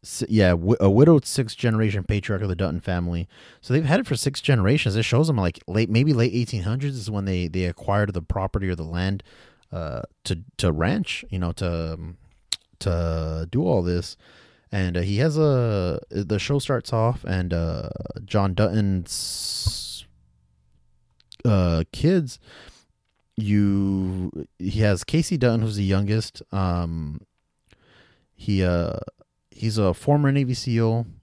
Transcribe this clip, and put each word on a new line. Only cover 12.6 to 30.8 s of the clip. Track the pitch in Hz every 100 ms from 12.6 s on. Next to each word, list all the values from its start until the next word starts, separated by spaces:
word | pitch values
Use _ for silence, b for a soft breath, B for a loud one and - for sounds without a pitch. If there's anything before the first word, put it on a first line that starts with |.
| _ _
to | 98 85 82 80 80 80 82
do | 120
all | 175 120
this. | 87 87 85 - b b b b b
And, | 101 92 87
uh, |
he | 92 101
has | 156 151
a, | 151 131 117 101 90 - -
the | - 101 104
show | - 143
starts | - 127 -
off, | 113 113 123
and, | - 92 90
uh, | 85 82 78 - - - -
John | 98 107 98
Dutton's, | 90 107 107 101 92 85 - - - - - - - - - - _ _ _ _ _ _ _ _ _ _ _ _ -
uh, | 120 101 90 82 82
kids, | - 151 185 135 - B B B B B _ _ _ _ -
you, | 104 104 101 98 98 95 92 92 90 - - _
he | 92 110
has | 107 92
Casey | - 156 160 160
Dutton, | 123 113
who's | 110 101
the |
youngest. | 98 95 101 107 - - -
Um, | 98 92 87 85 82 76 73 _ _ _ _ _ b b b b b b
he, | _ - 98
uh, | 90 87 85 - - _ _ _ _
he's | - 113 107
a | 98
former | - - 147 143
Navy | 139 131
seal. | 127 131 113